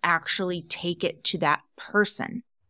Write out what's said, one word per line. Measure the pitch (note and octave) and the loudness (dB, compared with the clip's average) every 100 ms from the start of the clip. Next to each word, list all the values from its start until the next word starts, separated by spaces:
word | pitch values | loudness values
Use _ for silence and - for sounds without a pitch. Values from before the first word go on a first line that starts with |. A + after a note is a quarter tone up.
actually | E3+ E3 - - F#3 F3+ | 2 2 0 -2 -2 -4
take | - - F3 F3 | -4 -4 -4 -2
it | F3 - | -4 -2
to | - F3 | -2 2
that | D3+ - _ - | 2 0 _ -20
person. | - G#3 G3+ - - A#3+ - _ | -2 2 2 2 -2 -8 -12 _